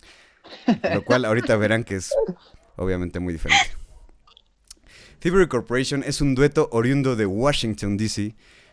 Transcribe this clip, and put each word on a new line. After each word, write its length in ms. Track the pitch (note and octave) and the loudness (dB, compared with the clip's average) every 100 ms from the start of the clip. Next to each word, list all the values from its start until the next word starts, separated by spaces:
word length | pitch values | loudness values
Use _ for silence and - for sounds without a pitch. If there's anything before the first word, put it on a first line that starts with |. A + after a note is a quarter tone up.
| - - _ _ - - - F3 - | -20 -20 _ _ -20 -8 0 0 0
Lo 120 | B2+ | -2
cual 200 | - B2 | 2 0
ahorita 320 | A2+ A2+ B2+ A2 | 2 0 2 2
verán 280 | G#2+ A2+ | 2 0
que 120 | A2+ G2 | -2 -6
es 160 | - - G#4+ F3+ - - _ - | -4 -2 -2 -6 -14 -20 _ -6
obviamente 440 | F#2 F2+ F2 F2+ | -4 -2 -4 -6
muy 120 | F2+ | -6
diferente. 380 | E2 E2 - - - - - - - _ _ _ _ _ - - - - - | -4 -2 0 -2 -6 -14 -20 -20 -20 _ _ _ _ _ -20 -20 -20 -20 -6
Thievery 260 | E3+ F#3 F3 | 0 4 4
Corporation 560 | B2 G#2+ B2 C3 C#3 | 2 -2 -2 -2 -4
es 180 | C#3 C#3 | -4 -2
un 140 | C#3+ | 0
dueto 340 | B2+ D3 D#3 D3+ | 4 4 4 0
oriundo 440 | A2+ A#2 C#3 C3 A#2 | 2 2 2 0 0
de 100 | G2+ | 0
Washington, 720 | G2 C#3 C#3+ A2+ G#2 G#2 G2+ | 2 0 0 -2 -4 -4 -2
D 120 | A2 | -2
C, 260 | - G#2 - _ - _ | -4 -6 -8 _ -20 _